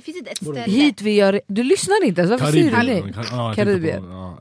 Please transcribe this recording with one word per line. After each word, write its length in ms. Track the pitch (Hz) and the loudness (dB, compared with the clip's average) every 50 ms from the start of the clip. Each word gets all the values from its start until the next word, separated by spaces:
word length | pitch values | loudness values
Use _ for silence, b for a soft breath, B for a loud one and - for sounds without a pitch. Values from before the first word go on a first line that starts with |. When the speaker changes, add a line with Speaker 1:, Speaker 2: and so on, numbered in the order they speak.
| - | -14
Speaker 1:
finns 120 | - 311 | -14 -14
inte 140 | 359 240 - | -12 -12 -12
ett 120 | - - | -12 -10
Speaker 2:
Vadå? 180 | 190 151 143 240 | -10 -8 -8 -6
Speaker 1:
ställe. 120 | 240 226 196 | -2 0 2
Speaker 3:
Hit 240 | 262 294 294 202 - | 4 2 2 0 0
vi 100 | 202 214 214 | -2 2 4
gör, 260 | 202 196 196 196 202 - | 4 4 4 2 0 -4
du 160 | - 196 214 | -4 -4 -2
lyssnar 420 | 247 262 381 - - 381 403 427 370 | 2 2 2 0 2 0 0 2 2
inte 160 | 233 170 170 | 0 2 0
ens, 100 | 175 180 | 2 2
varför 220 | 233 254 - - | 2 2 2 2
säger 120 | - 359 339 | 4 4 4
du 60 | 294 | 4
Speaker 2:
Karibien. 340 | 220 233 240 269 233 180 - | 4 2 2 2 0 -2 -4
Speaker 3:
nej? 80 | 98 | -6
Speaker 2:
Kan-, 120 | 101 104 117 - | -8 -8 -8 -6
ja, 160 | 120 123 117 | -4 -4 -2
jag 100 | 113 107 | -2 0
tänkte 80 | 214 208 202 | 0 0 2
Speaker 3:
Karibien. 300 | 196 180 160 156 117 92 | 0 0 0 -2 -4 -6
Speaker 2:
på, 340 | 92 87 92 92 92 90 85 - | -10 -12 -14 -12 -12 -12 -14 -14